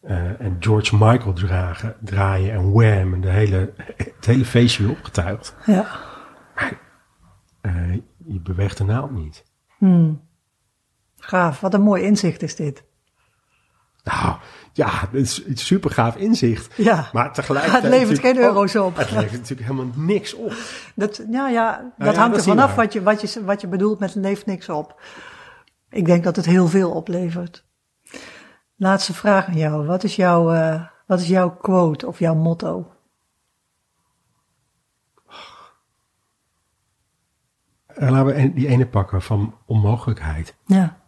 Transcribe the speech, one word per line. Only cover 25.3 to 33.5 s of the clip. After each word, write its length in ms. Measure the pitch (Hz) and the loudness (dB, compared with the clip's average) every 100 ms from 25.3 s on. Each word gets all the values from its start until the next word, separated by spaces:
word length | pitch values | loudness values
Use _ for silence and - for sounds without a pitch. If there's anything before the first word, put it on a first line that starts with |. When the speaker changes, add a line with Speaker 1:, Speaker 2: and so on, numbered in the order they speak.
| - - - _ _ _ | -20 -20 -20 _ _ _
Speaker 2:
Ik 160 | - 170 | -2 2
denk 180 | 175 | 4
dat 120 | 175 175 | 2 -2
het 100 | 165 | 2
heel 220 | 180 175 | 4 4
veel 240 | 190 180 | 2 0
oplevert. 760 | 165 160 175 175 170 175 - _ _ _ _ _ - - - - _ _ _ | -2 -4 -4 -4 -6 -10 -14 _ _ _ _ _ -20 -20 -20 -20 _ _ _
Laatste 380 | 190 196 - | 0 0 -2
vraag 340 | 175 208 196 190 | -2 2 2 2
aan 100 | 165 | -2
jou. 280 | 156 151 147 | 0 -2 -2
Wat 180 | 185 | -2
is 120 | 196 - | -2 0
jouw, 360 | 180 170 165 | 4 4 4
eh, 280 | 165 160 160 165 _ _ | 2 0 -2 -8 _ _
wat 120 | 180 | -2
is 80 | 170 | 2
jouw 220 | 190 180 175 | 2 2 -2
quote 520 | - 185 170 151 - | 0 2 2 0 -8
of 120 | 170 | -4
jouw 160 | 165 160 | 0 2
motto? 560 | 165 165 165 175 170 _ _ _ _ _ _ | 0 -2 -4 -6 -10 _ _ _ _ _ _